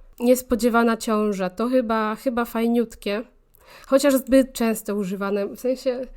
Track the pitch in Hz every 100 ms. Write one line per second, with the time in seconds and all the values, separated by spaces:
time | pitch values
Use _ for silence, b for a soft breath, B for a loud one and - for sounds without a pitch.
0 | - - 240 247 247 233 233 226 233 226
1 | - 214 214 190 185 185 233 262 226 220
2 | 214 220 269 233 233 226 233 233 226 -
3 | - 202 220 _ _ _ B B B 269
4 | 285 269 254 269 262 - 226 220 - 202
5 | 190 196 196 202 202 233 247 254 262 247
6 | 254